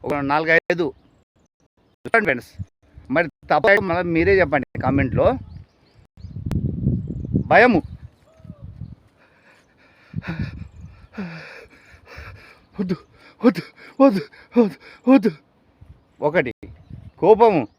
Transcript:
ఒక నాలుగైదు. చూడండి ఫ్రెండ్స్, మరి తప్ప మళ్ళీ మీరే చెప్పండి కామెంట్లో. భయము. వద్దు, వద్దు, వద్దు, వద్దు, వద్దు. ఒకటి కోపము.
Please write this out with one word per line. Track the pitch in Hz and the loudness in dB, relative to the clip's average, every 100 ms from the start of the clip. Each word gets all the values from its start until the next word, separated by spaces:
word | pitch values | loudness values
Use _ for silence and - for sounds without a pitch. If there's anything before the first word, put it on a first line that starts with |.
ఒక | 123 147 139 | -4 -4 0
నాలుగైదు. | 151 160 165 _ 175 156 - _ _ _ _ _ _ _ _ _ _ | 0 4 2 _ -2 -2 -6 _ _ _ _ _ _ _ _ _ _
చూడండి | - 226 208 | -2 0 0
ఫ్రెండ్స్, | 123 - - - _ _ - - | -4 -6 -16 -16 _ _ -20 -4
మరి | 170 175 _ - | -2 -2 _ -2
తప్ప | 156 196 202 196 | 0 4 2 2
మళ్ళీ | 170 175 165 | -2 0 0
మీరే | 170 196 | 4 4
చెప్పండి | 160 143 123 - | 2 0 -2 -4
కామెంట్లో. | 127 139 135 - 175 262 - - - _ _ _ _ _ - - - - - - - - - - - - - | -2 0 0 2 0 0 -8 -20 -20 _ _ _ _ _ -16 -12 -6 -4 -4 -4 -4 -4 -6 -10 -4 -4 2
భయము. | 170 247 190 - - - _ _ _ - - - - - - _ _ _ _ _ _ _ _ _ _ _ - - - - - - - - - - - 175 160 - - - - _ - - - - - - - _ - | 4 4 2 -2 -18 -20 _ _ _ -20 -20 -20 -18 -20 -20 _ _ _ _ _ _ _ _ _ _ _ -12 -10 -10 -10 -12 -18 -20 -20 -20 -18 -14 -12 -14 -18 -20 -20 -20 _ -20 -20 -20 -18 -20 -20 -20 _ -10
వద్దు, | 190 175 _ _ - _ | -6 -6 _ _ -20 _
వద్దు, | 233 190 - _ - - | 2 2 -10 _ -20 2
వద్దు, | 269 190 - - _ 240 | 4 4 -6 -18 _ 0
వద్దు, | 214 - - - - | 0 -2 -20 -6 4
వద్దు. | 262 196 151 _ _ _ _ - - _ _ 147 | 4 4 -4 _ _ _ _ -20 -20 _ _ -2
ఒకటి | 165 123 - - - - - - _ | 0 -2 -8 -20 -20 -20 -20 -20 _
కోపము. | 165 214 226 175 110 | 2 4 4 2 -2